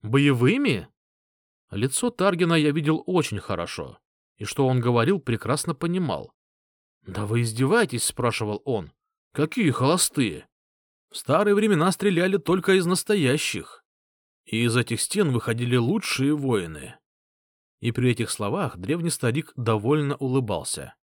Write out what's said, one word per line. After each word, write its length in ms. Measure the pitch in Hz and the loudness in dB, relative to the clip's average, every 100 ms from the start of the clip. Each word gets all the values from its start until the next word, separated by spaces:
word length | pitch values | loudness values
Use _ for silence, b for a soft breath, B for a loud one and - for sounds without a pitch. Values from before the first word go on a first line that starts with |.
"Боевыми?" 840 | 107 135 143 127 123 247 277 110 76 _ _ _ _ _ _ _ _ | 2 4 4 4 4 4 2 0 -4 _ _ _ _ _ _ _ _
Лицо 380 | 101 131 - 247 | -4 -2 0 -2
Таргена 440 | - 190 175 175 | 0 0 2 2
я 180 | 165 151 | 4 4
видел 320 | 147 147 156 - | 2 0 0 0
очень 340 | 180 143 101 | 0 0 -6
хорошо, 600 | - 90 85 - 71 - _ _ _ _ | -6 -6 -6 -8 -12 -14 _ _ _ _
и 80 | 104 | -8
что 200 | - 131 | 0 2
он 120 | 127 | 2
говорил, 400 | 120 120 113 196 | 2 2 2 0
прекрасно 560 | 131 113 - 147 - 160 | 0 -4 -2 -2 -2 -4
понимал. 560 | 170 180 160 76 - _ _ _ _ _ _ _ - | -4 -2 -2 -4 -8 _ _ _ _ _ _ _ -10
"Да 200 | 95 104 | -6 -2
вы 160 | 117 | -2
издеваетесь?" — 640 | 117 110 135 226 214 117 - | -2 0 2 2 2 -2 -4
спрашивал 560 | - 120 - 107 104 - | -2 -2 -2 -4 -6 -4
он. 280 | 110 76 _ _ _ _ | -6 -6 _ _ _ _
"Какие 380 | - 156 - 175 | -4 -2 0 0
холостые? 760 | - 131 180 - - 113 78 - _ _ _ _ _ _ | 2 0 2 0 0 -2 -4 -16 _ _ _ _ _ _
В 80 | - | -12
старые 380 | - 156 208 202 | 0 2 4 4
времена 360 | 214 175 175 | 4 4 2
стреляли 460 | 180 202 170 185 190 | 2 0 2 2 0
только 360 | 156 185 185 | 0 0 4
из 120 | 190 170 | 2 4
настоящих, 960 | 185 - 208 131 151 - 98 - - _ _ _ _ _ _ - | -2 0 2 2 2 -2 -6 -10 -20 _ _ _ _ _ _ -6
и 180 | 110 | 0
из 140 | 120 117 | 2 0
этих 240 | 117 113 | 0 -4
стен 300 | - 202 170 | -2 0 2
выходили 440 | 127 - 117 120 123 | 0 -2 -4 0 0
лучшие 600 | 120 208 - - 135 151 | 2 0 -2 -2 0 0
воины". 600 | 135 110 82 76 - - _ _ _ _ _ _ _ _ | 0 -2 -2 -10 -16 -20 _ _ _ _ _ _ _ _
И 120 | 120 | -4
при 200 | 117 123 | 0 0
этих 200 | 120 110 | 2 -2
словах 460 | - 104 165 156 87 | -4 -4 -2 -4 -6
древний 320 | 98 170 165 | -6 -2 -2
старик 420 | - 123 135 - - | -2 -2 -2 -6 -6
довольно 600 | 117 110 110 151 143 143 | -2 0 2 0 0 -4
улыбался. 800 | 135 131 113 85 69 - 65 _ | -2 0 0 -4 -4 -8 -10 _